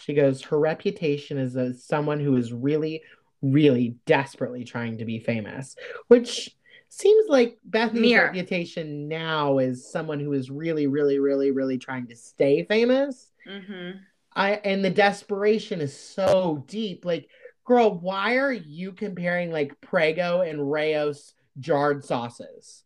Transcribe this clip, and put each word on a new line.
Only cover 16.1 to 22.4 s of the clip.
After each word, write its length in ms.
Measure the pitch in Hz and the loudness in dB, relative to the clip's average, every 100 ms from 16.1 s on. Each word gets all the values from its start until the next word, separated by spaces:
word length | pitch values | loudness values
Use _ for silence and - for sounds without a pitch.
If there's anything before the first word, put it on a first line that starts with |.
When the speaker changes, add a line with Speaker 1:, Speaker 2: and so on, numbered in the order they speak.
| - 190 190 180 151 131 | -2 2 2 2 -4 -6
Speaker 1:
deep. 360 | 202 220 170 | -8 -8 -6
Like, 240 | 175 165 - _ - _ - | -6 -6 -8 _ -20 _ 2
girl, 320 | 247 220 180 | 4 4 2
why 380 | 180 196 202 247 | -4 -2 0 0
are 140 | 277 | 0
you 400 | 240 151 151 190 | -4 -8 -12 -12
comparing, 580 | 185 208 175 175 175 175 | -8 -10 -6 -4 -2 -2
like, 280 | 160 143 - | -2 -4 -6
Prego 580 | - 185 156 160 175 175 | -4 2 2 2 0 0
and 300 | 175 156 143 | 0 -2 -2
Rao's 640 | 151 151 151 151 143 - _ _ - | 0 0 0 -2 -4 -12 _ _ -10
jarred 440 | 127 147 143 143 135 | -2 2 2 0 -2
sauces 760 | 131 117 - | -4 -4 -10